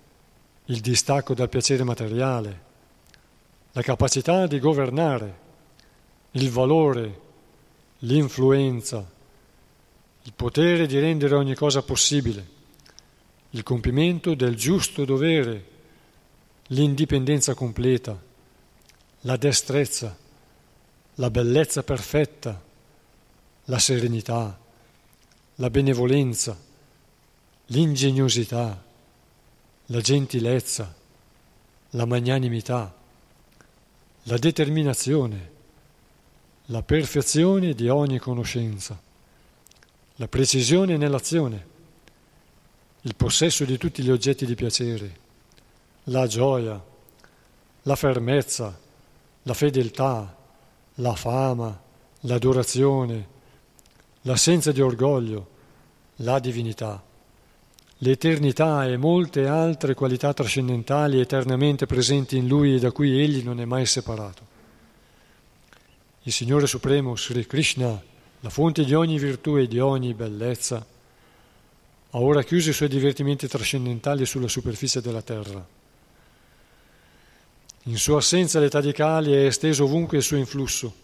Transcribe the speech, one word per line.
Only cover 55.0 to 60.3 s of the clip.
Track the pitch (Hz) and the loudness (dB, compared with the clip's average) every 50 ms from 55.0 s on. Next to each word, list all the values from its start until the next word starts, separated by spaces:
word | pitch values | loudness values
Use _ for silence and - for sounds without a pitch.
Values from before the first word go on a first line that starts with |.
| 131 143 143 127 117 113 107 104 92 - _ _ _ _ _ _ _ _ _ _ _ _ _ | 2 2 2 2 0 -2 -6 -8 -10 -12 _ _ _ _ _ _ _ _ _ _ _ _ _
la | - 117 120 131 139 | -8 -2 0 0 0
divinità, | 123 127 117 120 117 113 107 - 117 107 101 98 - _ _ _ _ _ _ _ _ _ _ _ _ _ _ _ - _ _ - | 0 -2 -6 -6 -6 -6 -6 -8 -8 -8 -10 -10 -14 _ _ _ _ _ _ _ _ _ _ _ _ _ _ _ -20 _ _ -2
l'eternità | 127 131 135 - - 165 160 147 147 139 117 - 156 160 151 143 135 | 2 2 2 2 2 0 2 2 2 2 2 2 2 2 2 2 0
e | 127 123 | 0 0
molte | 123 135 165 175 180 175 151 - 143 135 | 0 2 4 4 4 2 0 0 0 0
altre | 139 151 160 165 165 160 - - 135 131 | 2 2 2 2 0 0 -2 -2 -2 -2
qualità | - 135 131 127 120 - 143 | 0 0 0 0 0 0 -2